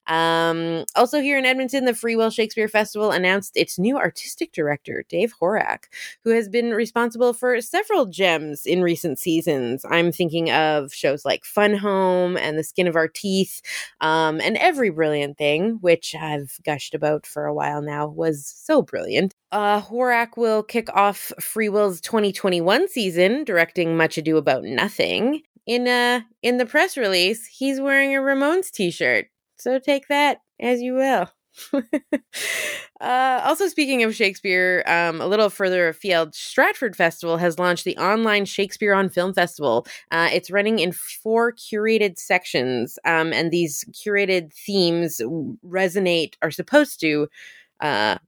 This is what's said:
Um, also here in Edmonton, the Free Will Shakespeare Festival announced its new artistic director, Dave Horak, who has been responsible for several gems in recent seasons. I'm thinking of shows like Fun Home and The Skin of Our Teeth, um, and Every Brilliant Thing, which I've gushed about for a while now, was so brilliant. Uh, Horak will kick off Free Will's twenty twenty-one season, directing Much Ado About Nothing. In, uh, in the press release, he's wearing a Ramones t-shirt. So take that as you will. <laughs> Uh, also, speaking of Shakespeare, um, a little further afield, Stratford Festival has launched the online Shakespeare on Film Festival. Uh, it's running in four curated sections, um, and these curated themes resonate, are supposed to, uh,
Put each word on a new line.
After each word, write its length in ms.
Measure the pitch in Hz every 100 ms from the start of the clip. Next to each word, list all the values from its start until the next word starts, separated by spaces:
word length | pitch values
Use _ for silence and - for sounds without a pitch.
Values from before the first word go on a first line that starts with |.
| -
Um, 760 | 160 165 165 165 165 165 165 - -
also 240 | 240 302
here 180 | 277 277
in 80 | 254
Edmonton, 380 | 262 254 269
the 100 | 254
Free 220 | 226 233 226
Will 140 | 226
Shakespeare 360 | 220 220 - 214
Festival 460 | 208 214 208 214
announced 400 | 165 185 196 196
its 240 | - 170 -
new 180 | 208 277
artistic 540 | 175 - - - 330
director, 540 | - 147 143 - - -
Dave 240 | 170 226 -
Horak, 440 | 175 214 53 57 - - - -
who 60 | 226
has 180 | 226 202
been 240 | 233 233
responsible 600 | 220 226 233 233 233 247
for 280 | 240 247 240
several 460 | - 359 427 392 208
gems 600 | 160 190 160 151 147 -
in 160 | 180
recent 380 | 175 160 170 135
seasons. 640 | - 165 170 139 120 135 -
I'm 220 | 170 170
thinking 400 | 160 170 165 160
of 420 | 135 156 151 139
shows 320 | - 147 147
like 200 | 139 -
Fun 320 | - - 208 202
Home 600 | 202 190 185 180 180 180
and 220 | 151 156
The 60 |
Skin 240 | 156 - 180
of 80 | 165
Our 100 | 160
Teeth, 560 | - 196 190 185 - - - - -
um, 400 | 156 160 156 160
and 160 | 165 220
Every 340 | 359 285 220
Brilliant 480 | 156 156 147 143 143
Thing, 400 | 147 156 214 220
which 360 | 180 170 - 156
I've 420 | 156 147 135 -
gushed 320 | - 143 - 151
about 280 | 151 151
for 220 | - 151 147
a 80 |
while 260 | 147 143 147
now, 280 | 147 147 151
was 360 | 156 165 147
so 380 | - - - 311
brilliant. 500 | - - 92 110 190 _ _
Uh, 280 | 208 208 208
Horak 540 | 202 233 254 233 233 233
will 280 | 233 214
kick 240 | 214 233 220 196
off 360 | 202 190 - -
Free 280 | - 220 214
Will's 320 | 208 208 175
twenty 320 | - 226 208
twenty-one 560 | 190 196 175 170 247 381
season, 560 | - 190 165 185 262
directing 520 | 285 170 165 - 165 165
Much 220 | 160 -
Ado 180 | 156 156
About 280 | 147 131
Nothing. 800 | 82 127 208 - 85 90 240 302 _ _
In, 220 | - 240 247
uh, 360 | 247 240 247 226 _
in 140 | 240 247
the 100 | 247
press 300 | 302 381 277
release, 500 | 208 180 180 226 -
he's 340 | - 269 269
wearing 360 | 277 277 277 277
a 20 |
Ramones 540 | 269 269 285 370 -
t-shirt. 540 | - 180 - 135 110 - _ _ _
So 200 | 240 262
take 300 | 277 277 -
that 320 | 285 294 - _ _
as 220 | 240 247
you 140 | 247
will. 360 | 254 269 226 175 _ _ - -
<laughs> 100 | 277 226 285 - 294 _ - - - - - - _
Uh, 420 | - 254 262 254
also, 220 | 269 320 381
speaking 380 | 311 269 254
of 100 | 220
Shakespeare, 680 | 220 196 190 196 185 185 180 -
um, 340 | 170 170 160
a 60 | 180
little 240 | 208 208
further 380 | - 190 180 170
afield, 480 | 160 202 170 160 -
Stratford 580 | - - 330 - 233
Festival 420 | 180 170 - 170 165
has 220 | 175 160
launched 260 | 180 175
the 120 | 180 -
online 480 | 175 220 226 208
Shakespeare 500 | 196 - 196 - 208
on 140 | 196 190
Film 260 | 180 185
Festival. 500 | 190 175 - 143 113 - - -
Uh, 160 | 165 165
it's 200 | 180 -
running 260 | 202 208 220
in 140 | 175
four 580 | - - - 220 226 233
curated 640 | 233 - 214 220 220 208 170
sections, 840 | - 185 - 156 127 127 123 -
um, 280 | - 165 165
and 180 | 120 165
these 340 | 175 165 - -
curated 640 | - 208 202 196 185 156
themes 680 | - - 196 170 170 165 - 117 165 143 113 180
resonate, 680 | 185 190 190 180 170 151 -
are 100 | 160
supposed 480 | 143 - 254 196 -
to, 260 | 160 147 147 - - - _ -
uh, 380 | 151 104 107 92